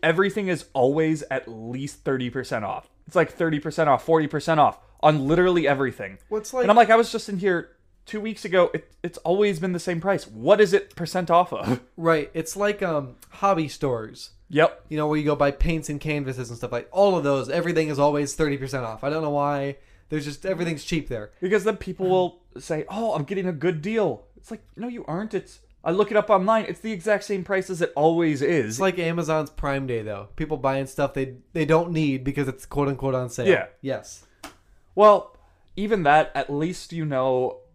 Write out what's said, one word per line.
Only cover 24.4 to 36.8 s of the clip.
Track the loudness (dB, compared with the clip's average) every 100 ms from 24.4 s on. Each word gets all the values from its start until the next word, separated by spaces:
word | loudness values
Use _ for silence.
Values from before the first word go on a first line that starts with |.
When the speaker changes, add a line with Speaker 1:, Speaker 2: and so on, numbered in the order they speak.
| -18
Speaker 1:
like, | -18 _ -12
"No, | -12
you | -10 -8
aren't." | -8 -6 -6
It's | -8 -20 _ _
I | -4
look | 0 2
it | 2
up | 4
online. | 4 4 2 0
It's | -8
the | -6
exact | -6 0 -2
same | 0 -6
price | -2 -2 -2
as | -2
it | -2 2
always | 2 4 2 2
is. | 2 2 0 0
Speaker 2:
It's |
like | 0 0
Amazon's | -2 -2 0 -2 -2
Prime | -6 -4 -4 -4
Day, | -4
though. | -6 -10 -12 -10
People | -6 -2
buying | -2 -2 -4
stuff | -4 -4
they, | -2 -6 -8 _
they | -4 2
don't | 2 2
need | 0 0 0 -4
because | -4 -4
it's | -6 -8
quote-unquote | -2 -2 -2 -2 -2
on | -4
sale. | -2 2
Speaker 1:
Yeah. | 2 2 _
Speaker 2:
Yes. | -8 -8 -10 -20 _ _ -20 _ _ _ _ 6
Speaker 1:
Well, | 8 8 4 -20 _ _ _ -6
even | -2 2
that, | 6 4 4 -2
at | -4
least, | -2 -4 -4